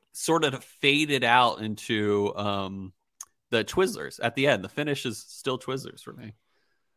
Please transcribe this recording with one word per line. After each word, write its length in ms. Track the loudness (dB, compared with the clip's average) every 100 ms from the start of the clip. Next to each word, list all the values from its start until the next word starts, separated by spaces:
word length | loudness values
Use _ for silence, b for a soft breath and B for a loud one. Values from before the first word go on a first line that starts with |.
| _
sort 300 | -6 0 2
of 200 | 2 -2
faded 600 | -10 -2 2 2 2 2
out 380 | 4 6 6 2
into, 720 | -4 -6 -2 0 2 2 0 -2
um, 580 | -2 -2 -4 -8 -12 -16 _ -20 -20 _ _
the 140 | -2
Twizzlers 560 | 0 0 0 0 -10 -6
at 140 | -4 0
the 120 | 2
end. 160 | 2
The 60 | 0
finish 360 | -6 -4 -4 -6
is 120 | -8
still 380 | -12 -10 -6 -6
Twizzlers 420 | -4 -8 -8 -16
for 100 | -18
me. 200 | -16 -16 -18 _ _ _ _ _